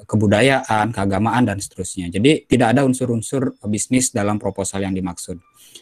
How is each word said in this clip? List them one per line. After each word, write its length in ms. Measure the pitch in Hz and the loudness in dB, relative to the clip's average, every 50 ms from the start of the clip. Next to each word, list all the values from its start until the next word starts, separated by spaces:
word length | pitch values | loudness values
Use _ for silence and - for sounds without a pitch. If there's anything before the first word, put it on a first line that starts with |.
| - | -4
kebudayaan, 880 | - - 107 107 101 104 104 127 135 135 131 127 - 110 107 107 113 113 | -2 0 2 4 4 4 4 4 4 4 2 0 0 0 0 0 0 -2
keagamaan, 480 | 98 101 98 98 95 107 113 107 127 123 | -2 -2 0 0 0 0 0 2 2 2
dan 140 | 104 101 101 | 0 0 -4
seterusnya. 480 | - - - - 90 - - 95 90 | -8 -10 -10 -10 -10 -8 -8 -6 -6
Jadi 400 | 87 85 95 113 147 160 - - | -4 -2 2 4 4 4 2 0
tidak 240 | - 131 120 127 110 117 | 0 2 2 4 4 4
ada 140 | 143 139 | 4 2
unsur-unsur 720 | 127 127 - 127 123 117 110 117 - 143 131 131 131 - _ - | 2 0 0 -2 -2 -2 -2 -4 -4 -4 -2 -2 -4 -6 _ -6
bisnis 420 | 104 107 104 - - 127 127 127 - | -4 -4 -4 -2 0 0 0 0 0
dalam 300 | - 110 101 104 104 104 | -2 -2 0 0 -2 -2
proposal 480 | - 98 - 101 95 - - 98 98 | -4 -4 -4 -4 -6 -4 -4 -4 -4
yang 80 | 95 95 | -2 -2
dimaksud. 400 | 92 92 87 85 - - - 90 85 - _ _ _ - - - - | -2 -4 -6 -6 -10 -12 -12 -14 -14 -16 _ _ _ -20 -20 -20 -20